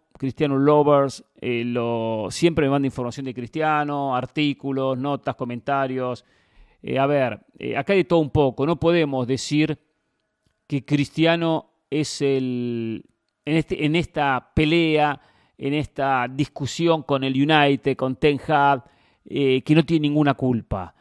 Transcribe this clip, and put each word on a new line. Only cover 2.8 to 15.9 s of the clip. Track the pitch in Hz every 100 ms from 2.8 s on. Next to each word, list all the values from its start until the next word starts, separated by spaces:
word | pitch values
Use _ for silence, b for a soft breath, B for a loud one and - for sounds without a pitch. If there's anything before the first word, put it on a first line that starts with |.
| 135
información | 127 123 117 135
de |
Cristiano, | 123 120 160 156 151 147 143 139 127
artículos, | 127 - 147 139 139 135 135 127
notas, | 139 139 139
comentarios. | 127 123 120 123 139 135 131 127 123 _ _ _ _ - _
Eh, | - 131
a | 139
ver, | 143 127 104 _ -
eh, | - 123
acá | 139
hay | 196
de |
todo | 180 170
un | 147
poco. | 156 139 117
No | 143 165
podemos | 165 170 151 139 120
decir | 131 - 147 156 151 _ _ _ _ _ _ _ _ -
que | 143 -
Cristiano | 143 143 - 160 170 165 160 - _ -
es | 147 147 -
el, | 143 135 131 123 120 117 113 110 - _ _ _
en | - 160
este, | 156 -
en | 143 160
esta | 151 - 143 127 -
pelea, | - 151 170 160 151 147 139 b b b b
en | 135
esta | 151 139